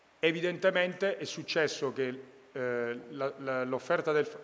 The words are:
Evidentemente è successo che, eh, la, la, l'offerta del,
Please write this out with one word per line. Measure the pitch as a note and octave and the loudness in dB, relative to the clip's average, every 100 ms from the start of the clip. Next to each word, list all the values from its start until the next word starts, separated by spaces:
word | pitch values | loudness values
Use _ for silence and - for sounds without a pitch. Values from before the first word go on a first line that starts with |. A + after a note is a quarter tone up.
| _ _ | _ _
Evidentemente | E3 E3 F3 E3 F#3+ F3+ F3+ F3+ G3 F#3+ | 2 4 0 2 4 4 2 2 0 0
è | D#3 | -6
successo | - C#3+ E3+ D3+ - C#3 A#2+ | -8 -2 2 2 2 -2 0
che, | B2+ C3 - - - | -2 -4 -12 -20 -14
eh, | C3+ B2 A#2+ A#2+ A#2+ A#2+ | -6 -2 0 -2 -4 -8
la, | C#3 C3+ - | -6 -6 -4
la, | C3+ C3 B2+ | -4 -2 0
l'offerta | C3 - E3+ D#3 | -2 2 0 4
del, | D3+ D3 - | 2 2 -4